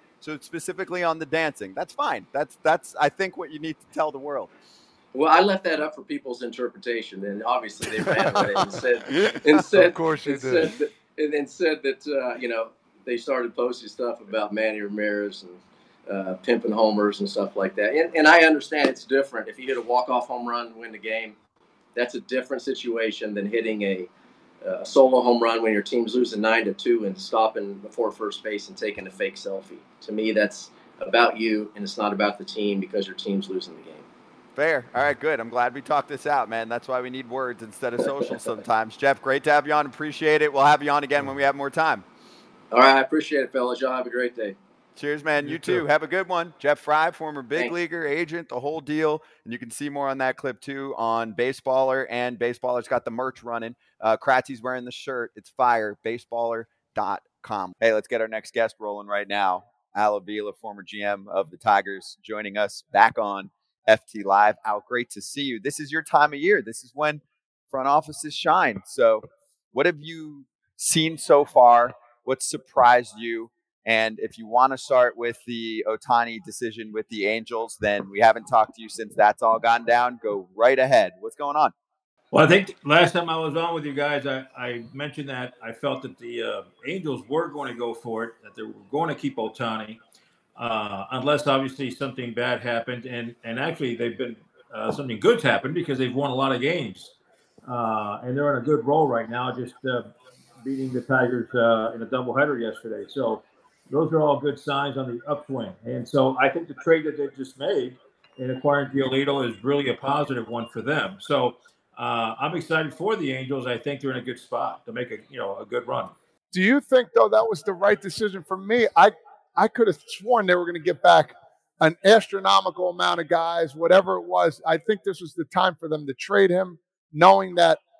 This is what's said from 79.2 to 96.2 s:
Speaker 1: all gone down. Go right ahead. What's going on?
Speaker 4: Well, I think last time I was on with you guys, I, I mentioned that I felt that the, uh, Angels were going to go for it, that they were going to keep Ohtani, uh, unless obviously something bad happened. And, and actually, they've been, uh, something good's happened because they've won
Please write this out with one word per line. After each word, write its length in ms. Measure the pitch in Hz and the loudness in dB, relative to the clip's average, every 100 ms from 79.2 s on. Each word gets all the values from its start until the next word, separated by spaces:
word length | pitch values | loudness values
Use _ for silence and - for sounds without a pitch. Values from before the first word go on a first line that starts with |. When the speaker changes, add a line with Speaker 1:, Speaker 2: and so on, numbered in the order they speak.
| 107 - | 4 4
Speaker 1:
all 160 | 113 113 | 2 2
gone 280 | 117 117 117 | 2 2 2
down. 340 | 120 123 123 | 2 2 -2
Go 260 | 110 101 92 | -6 -6 -6
right 240 | 95 120 131 | 2 4 6
ahead. 360 | 127 131 92 90 | 4 4 4 -2
What's 160 | 110 - | -14 -8
going 180 | 143 147 | -4 2
on? 180 | 135 - _ _ _ _ _ | 2 0 _ _ _ _ _
Speaker 4:
Well, 140 | - | 4
I 40 | 156 | 6
think 260 | 190 190 - | 6 2 -6
last 300 | 143 160 175 | 4 6 6
time 160 | 180 170 | 2 -2
I 80 | 165 | -2
was 180 | 156 156 | -2 -2
on 180 | 170 | -4
with 120 | 165 147 | -4 -6
you 80 | |
guys, 340 | 139 147 143 135 | -4 -2 -2 -4
I, 180 | 131 131 127 | -6 -8 -12
I 260 | 123 120 113 | -10 -10 -12
mentioned 380 | 131 147 151 139 | -12 -10 -10 -10
that 240 | 127 123 - | -8 -10 -12
I 80 | 113 | -16
felt 300 | - 143 131 | -6 -6 -4
that 160 | 127 - | -10 -14
the, 260 | 117 117 | -12 -8
uh, 180 | 113 104 92 _ 135 | -6 -6 -10 _ -10
Angels 380 | 190 156 120 107 | -8 -6 -8 -4
were 180 | 151 165 | -4 -4
going 240 | 147 131 | -6 -10
to 80 | 117 | -6
go 140 | 120 | -8
for 320 | 117 120 110 117 | -8 -8 -8 -8
it, 80 | - | -12
that 100 | 104 | -20
they 100 | 113 | -16
were 100 | 110 107 101 | -16 -16 -8
going 160 | 139 165 | -4 -4
to 80 | 139 | -4
keep 220 | 139 123 | -8 -6
Ohtani, 600 | 110 - 117 110 107 113 _ _ _ _ _ - | -8 -6 -6 -6 -10 -16 _ _ _ _ _ -10
uh, 480 | 120 110 104 98 98 | -6 -4 -6 -8 -8
unless 360 | 127 135 147 143 | -4 0 0 2
obviously 420 | 135 135 - 131 | 0 0 -6 -8
something 440 | - 135 127 120 | -6 -8 -8 -8
bad 260 | 113 123 120 | -4 -2 -2
happened. 460 | 127 117 117 123 127 | -4 -4 -4 -10 -10
And, 280 | 120 117 120 117 | -10 -10 -12 -10
and 120 | 117 | -6
actually, 380 | 156 165 135 113 | -6 -4 -6 -4
they've 220 | 117 117 | -4 -4
been, 180 | 123 113 _ _ _ 110 | -8 -10 _ _ _ -8
uh, 160 | 110 | -6
something 300 | 135 131 107 | -6 -6 0
good's 200 | 180 233 | 2 4
happened 320 | 139 101 131 | 2 0 -2
because 240 | 170 165 127 | -6 -4 -2
they've 160 | 127 | -2
won 160 | 127 | -2